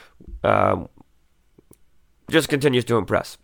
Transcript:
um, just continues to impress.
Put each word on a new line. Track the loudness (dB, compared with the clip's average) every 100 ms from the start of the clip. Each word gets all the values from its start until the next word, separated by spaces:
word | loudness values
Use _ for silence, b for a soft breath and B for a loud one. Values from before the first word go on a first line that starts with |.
| b -20 -18 -4
um, | 0 2 2 0 -6 -18 _ _ _ _ _ _ _ _ _ _ _ _ -2
just | -2 0
continues | 0 2 0 0
to | -2
impress. | 0 -2 -4 -14